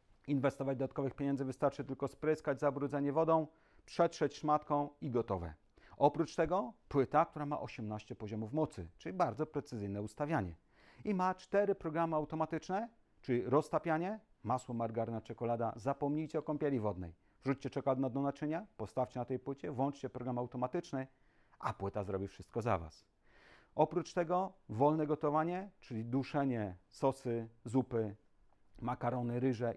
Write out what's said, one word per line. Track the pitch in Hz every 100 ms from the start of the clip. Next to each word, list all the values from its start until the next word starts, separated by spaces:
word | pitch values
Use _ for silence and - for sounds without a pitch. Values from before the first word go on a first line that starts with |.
| _ _ -
inwestować | 143 135 - 135 131
dodatkowych | 131 - 135
pieniędzy, | - 139 139
wystarczy | 131 - 139 -
tylko | 127 135 139
spryskać | - 151 156 156 131
zabrudzenie | 147 135 139 143 143
wodą, | 143 160 160 151 - _ -
przetrzeć | - - 170 - 147 -
szmatką | 151 151 - 147 147 -
i | 156
gotowe. | 117 110 92 85 - _ _ - -
Oprócz | 147 147 151 -
tego | 156 185 240 - -
płyta, | 139 120 147
która | 170 147 143
ma | 147
osiemnaście | - - 107 107 -
poziomów | 120 107 110 110
mocy, | 151 156 - 85 -
czyli | 170
bardzo | 185 147 107 151
precyzyjne | 147 - 117 101 104
ustawianie. | 107 - 147 151 92 82 _ _ - -
I | 208
ma | 190 185
cztery | 185 - 202 202
programy | 190 165 156 165 156
automatyczne, | 147 160 156 160 - 190 233 _ _ _
czyli | - 120
roztapianie, | 110 139 156 156 170 160 180 220 - _
masło, | 110 123 -
margaryna, | 117 113 113 113 113
czekolada, | - 113 117 117 113 110
zapomnijcie | 131 139 143 151 156 156
o |
kąpieli | 151 151 151 131
wodnej. | 107 92 87 - _ _
Wrzućcie | 131 135 147
czekoladę | 139 135 131
na | 135
dno | 131
naczynia, | 143 139 151 165 214 -
postawcie | 107 - 123 127
na |
tej | 120 127
płycie, | - 139 175
włączcie | 127 139 139 131
program | 123 120 123
automatyczny, | 123 127 127 170 - 135 131 _ _ _ _ -
a | -
płyta | - 98 107
zrobi | 98 95 98
wszystko | - - -
za | 117 92
Was. | 80 - _ _ _ - - - _
Oprócz | - 156 170 -
tego | 180 165 180 190 - -
wolne | 107 147 156 151
gotowanie, | 147 151 151 165 180 196 -
czyli | - 110
duszenie, | 117 131 127 151 135 120 104 92 _
sosy, | - 135 131 123 117 113 -
zupy, | 123 131 127 113 107 101 _ _ _ _ _ -
makarony, | 117 123 120 127 120 123
ryże | 131 117 120